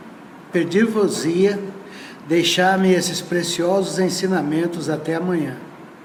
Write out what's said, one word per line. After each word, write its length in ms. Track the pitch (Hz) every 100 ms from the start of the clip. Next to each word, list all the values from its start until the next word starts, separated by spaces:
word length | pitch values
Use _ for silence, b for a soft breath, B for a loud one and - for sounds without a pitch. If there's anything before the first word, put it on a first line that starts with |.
| - - - - -
pedir-vos-ia 1120 | 175 156 185 226 220 190 - 160 170 196 202 - - - B B B -
deixar-me 680 | 170 - - 185 190 190 180
esses 260 | 180 156
preciosos 760 | - 175 175 - 175 196 185 185
ensinamentos 920 | 180 147 190 185 147 156 170 175 147
até 280 | 147 156 165
amanhã. 420 | 180 175 135 127 - - - -